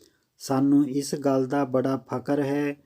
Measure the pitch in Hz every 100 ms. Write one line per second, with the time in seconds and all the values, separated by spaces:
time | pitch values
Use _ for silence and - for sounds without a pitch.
0 | _ _ _ _ - 135 139 143 143 135
1 | 139 156 139 135 131 143 135 131 131 131
2 | - 127 127 143 139 143 143 143